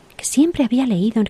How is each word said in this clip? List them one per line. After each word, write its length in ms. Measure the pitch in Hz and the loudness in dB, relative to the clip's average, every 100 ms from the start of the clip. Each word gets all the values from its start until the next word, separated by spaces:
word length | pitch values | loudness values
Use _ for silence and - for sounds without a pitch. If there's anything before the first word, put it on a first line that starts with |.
| - - | -20 -14
que 60 | |
siempre 400 | - - 320 349 | -4 2 2 2
había 220 | 247 247 262 | 0 0 0
leído 360 | 185 208 226 208 | 0 0 0 -2